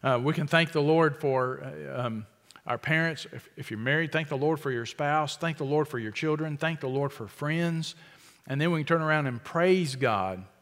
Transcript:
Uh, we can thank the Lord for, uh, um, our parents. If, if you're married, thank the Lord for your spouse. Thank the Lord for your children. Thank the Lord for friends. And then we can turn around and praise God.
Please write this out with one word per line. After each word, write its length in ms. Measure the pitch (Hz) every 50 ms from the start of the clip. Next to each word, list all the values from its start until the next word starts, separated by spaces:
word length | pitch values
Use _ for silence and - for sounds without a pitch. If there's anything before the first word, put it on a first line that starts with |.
| -
Uh, 160 | 135 131 120
we 120 | 123 143 160
can 140 | 170 151 143
thank 240 | - 165 165 160
the 100 | - 156
Lord 360 | 143 147 160 165 165 156 143 -
for, 440 | - 143 131 131 127 127 127 135 -
uh, 420 | 131 147 151 151 139 139 123 123
um, 200 | 120 113 107 107 - _ _ _ _ - - _
our 120 | - 120 117
parents. 480 | - - 160 160 165 165 160 139 - -
If, 180 | - 127 - - _ -
if 140 | 135 -
you're 80 | 117 107
married, 320 | 113 127 143 156 165 151
thank 180 | - 160 160 143
the 80 | 151 135
Lord 220 | 139 151 160 147
for 120 | 147 139
your 140 | 127 120 117
spouse. 500 | 113 - - 151 143 147 156 156 143 - -
Thank 200 | - 165 160 -
the 80 | 151
Lord 220 | 135 143 151 151 151
for 120 | - 123
your 120 | 113 107
children. 460 | 104 - - 160 151 151 160 160 151 139
Thank 220 | - 160 165 147
the 100 | - 131
Lord 220 | 127 135 143 139
for 160 | - - 113 98
friends. 680 | - - 147 147 156 165 170 170 165 165 160 - - - - - - - - - - _ _ -
And 120 | 131 139
then 120 | 151 170
we 80 | 175 160
can 80 | 151 -
turn 140 | 170 165
around 260 | 160 156 156 156 147 135
and 160 | 123 117 -
praise 520 | - - 170 170 185 185 185 180 147 131
God. 500 | 131 135 123 113 98 92 95 95 92 95 95 _ _